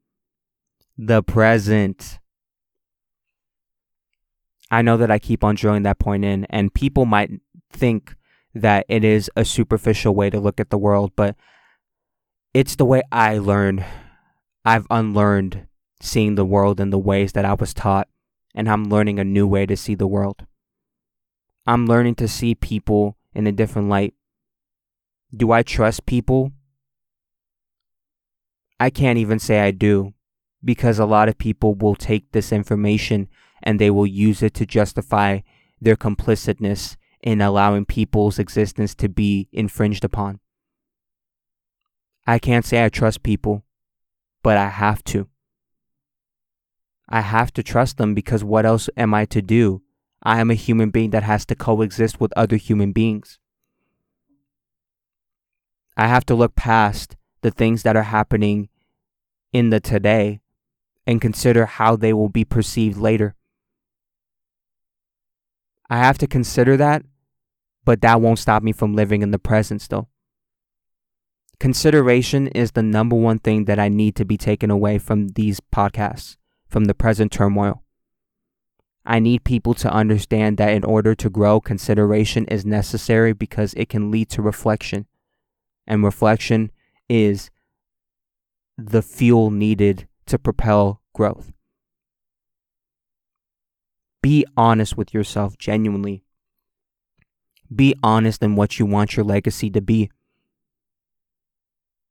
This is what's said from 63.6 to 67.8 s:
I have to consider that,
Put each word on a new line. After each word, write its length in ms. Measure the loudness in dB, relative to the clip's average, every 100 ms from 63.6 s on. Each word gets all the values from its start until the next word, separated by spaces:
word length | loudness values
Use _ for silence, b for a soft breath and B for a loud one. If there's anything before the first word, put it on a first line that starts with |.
| _ _ _ _ _ _ _ _ _ _ _ _ _ _ _ _ _ _ _ _ _ _ -6
I 80 | 2
have 200 | 2 2
to 80 | 0
consider 500 | -2 -2 0 2 4
that, 260 | 2 0 -4 _ _ _ _ _ _ _